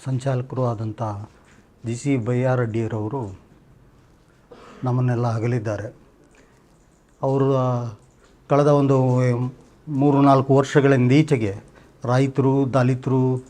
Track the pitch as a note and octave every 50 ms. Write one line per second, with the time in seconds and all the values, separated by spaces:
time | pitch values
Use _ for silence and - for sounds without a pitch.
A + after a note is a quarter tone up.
0 | - C3+ C3 B2 - C#3 C3 B2+ B2 C3 A#2+ B2+ B2+ A#2+ A#2 G#2 A2+ A2 G#2+ -
1 | A#2 G#2+ G#2 G2+ G#2 - - - _ _ - - _ _ _ _ - A#2 A#2 B2
2 | - C#3+ C#3 B2+ G#2+ A#2 B2 B2 C3 C3 B2+ B2 B2 A2+ G#2 A#2 A2+ A2 A#2 A2
3 | G#2 A2 C#3 C#3 A#2+ G2 F#2 - - _ _ _ _ _ _ _ _ _ _ _
4 | _ _ _ _ _ _ _ _ _ _ - - - - - - - B2+ B2 B2+
5 | B2+ B2 B2 A#2 A#2+ A#2+ A2+ A2+ G#2+ A#2+ A#2+ B2 G#2+ A2+ G#2 G2+ G#2 G#2+ - -
6 | _ _ _ _ _ _ _ _ _ _ _ _ _ _ _ _ _ _ _ _
7 | _ _ _ _ - C3+ C3+ C#3 C3+ C3+ C#3 C3 B2+ B2+ B2 A#2+ A#2+ A#2 A2 -
8 | _ _ _ _ _ _ _ _ _ - C#3+ C#3 D3 D3 D3 C#3+ C#3 C3+ C3+ C3
9 | C3 B2+ B2+ B2+ B2+ B2+ A#2+ A#2+ B2 B2+ - - - _ _ _ _ D#3 D3+ C3
10 | C#3 D3 C#3 C#3 C#3 C#3 C#3 C3+ C3+ C3+ C3+ C#3 C#3 C3+ - D3+ C3+ C#3 C#3 B2+
11 | B2 B2 C3 D3 D#3 D3+ D3+ B2 A2 G2+ F#2+ G2+ - - - - - - _ _
12 | - A#2 B2 B2+ C3+ C3+ C3 - B2+ C3+ C3+ C#3 C#3 C3 A2 C3+ B2 B2 C3 B2+
13 | - - B2+ C3 B2+ B2+ C3 B2+ - -